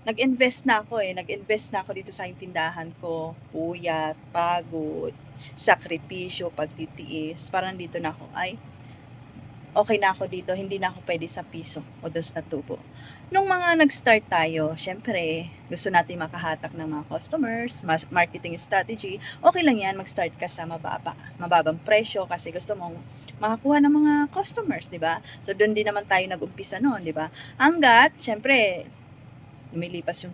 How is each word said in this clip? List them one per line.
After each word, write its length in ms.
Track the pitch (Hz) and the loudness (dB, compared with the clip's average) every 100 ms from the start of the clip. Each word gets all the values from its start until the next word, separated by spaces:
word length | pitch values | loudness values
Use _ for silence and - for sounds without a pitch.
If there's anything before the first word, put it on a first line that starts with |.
nag-invest 640 | - 226 262 254 254 - 262 | -4 0 2 4 2 2 4
na 160 | 214 | 2
ako 160 | 214 233 | 2 -2
eh. 160 | 190 180 | -2 -4
Nag-invest 560 | 175 202 196 214 - | -6 -6 -2 -2 -2
na 160 | 202 185 | -6 -6
ako 80 | 190 | -10
dito 160 | 190 | -8
sa 160 | - 185 | -8 -8
tindahan 640 | 180 185 180 160 175 165 170 | -10 -8 -2 -2 -4 -10 -10
ko. 320 | 175 165 160 165 - 160 | -6 -6 -6 -10 -12 -6
Puyat, 640 | 165 175 170 160 156 156 - 175 | -6 -4 -2 -2 -2 -6 -6 -2
pagod, 800 | 170 175 165 165 156 160 160 - - - - - | 0 0 -2 -6 -4 -4 -6 -8 -16 -20 -14 0
sakripisyo, 960 | - 180 180 165 143 185 180 - 175 | 4 4 2 -8 -8 -10 -8 -6 -6
pagtitiis. 960 | - 156 - 160 - 156 156 156 165 - | -6 -8 -6 -12 -10 -10 -8 -8 -8 -6
Parang 320 | 190 185 185 | -4 -4 -6
dito 160 | 170 170 | -8 -6
na 160 | 165 | -6
ako, 160 | 156 147 - | -8 -10 -6
ay, 240 | 185 220 - - - - - - - - - - - - | -6 -8 -16 -20 -20 -20 -20 -20 -20 -20 -20 -20 -4 0
okay 260 | 208 214 | 2 4
na 100 | 196 | 2
ako 140 | 190 185 | 0 -4
dito, 260 | 185 180 185 | -6 -4 -4
hindi 240 | 196 196 | -4 -4
na 80 | 185 | -4
ako 160 | 180 - | -4 -6
pwede 240 | 170 165 | -4 -4
sa 160 | - - | -8 -10
piso 400 | 165 160 156 - - | -10 -8 -8 -10 -12
o 80 | 165 | -8
dos 240 | 160 160 | -4 -2
na 80 | 165 | -2
tubo. 400 | - 147 - - - - - - - | -6 -8 -8 -12 -14 -20 -20 -20 -2
Nung 160 | 381 392 | 2 2
mga 320 | 359 349 330 | 2 4 6
nag-start 480 | 294 - 247 220 - | 6 4 4 4 4
tayo, 480 | 175 160 160 156 | 2 2 0 -2
syempre, 720 | 160 190 190 240 190 165 160 165 - - | -2 -8 -8 -4 -2 -2 -4 -6 -14 -8
gusto 240 | 170 202 | -2 2
natin 240 | 180 165 175 | 4 2 -2
makahatak 560 | 160 175 170 156 160 | -8 -6 -4 -4 -6
ng 160 | 165 156 | -8 -6
mga 160 | 151 147 | -6 -6
customers, 800 | 156 - 320 240 226 240 - 180 | -6 -4 -2 0 -2 -2 -2 0
mas-, 240 | 160 - | -2 0
marketing 480 | 175 175 175 175 170 | 0 0 -2 -10 -6
strategy, 640 | - 196 180 226 196 196 - - 320 | -2 0 -2 -6 -8 -10 -10 2 4
okay 160 | 359 | 6
lang 160 | 320 226 | 4 2
yan, 160 | 190 | 0
mag-start 400 | 190 190 - 170 | -6 -6 -4 -4
ka 160 | - 175 | -4 -6
sa 160 | - 165 | -6 -8
mababa, 480 | 165 - - 170 - - - | -8 -8 -8 -8 -12 -14 -10
mababang 400 | 175 170 156 160 | 2 4 4 0
presyo 480 | - 214 220 208 180 | 4 2 2 -4 -4
kasi 240 | 175 170 | -6 -6
gusto 240 | 175 190 | -6 -6
mong 240 | 202 175 165 - - - - | -6 -8 -12 -16 -18 -18 -6
makakuha 400 | 214 226 277 294 285 | -2 0 2 6 6
ng 80 | |
mga 200 | 302 302 294 294 | 6 6 4 0
customers, 560 | 370 392 - 381 175 - | -2 -4 -2 -4 -4 -6
di 80 | 175 | -4
ba? 240 | 160 165 - - - | -2 -2 -6 -10 -4
So, 80 | |
doon 240 | 196 214 214 | 2 4 4
din 80 | 208 | 0
naman 240 | 202 202 | -2 2
tayo 160 | 190 185 | 2 2
nag-umpisa 560 | 180 185 - 190 190 | -4 -8 -8 -8 0
noon, 240 | 277 214 170 | 0 0 -4
di 80 | |
ba? 160 | 156 160 - - - | -4 -4 -6 -10 2
Hanggat, 560 | 285 339 269 233 294 - | 4 8 10 10 8 4
syempre, 720 | - 214 262 269 208 175 - - - - - - - - - | -6 -2 4 4 4 0 -8 -18 -20 -20 -20 -20 -20 -20 -12
lumilipas 480 | 165 175 175 165 175 | -8 -6 -6 -4 -4
yung 80 | 180 | -6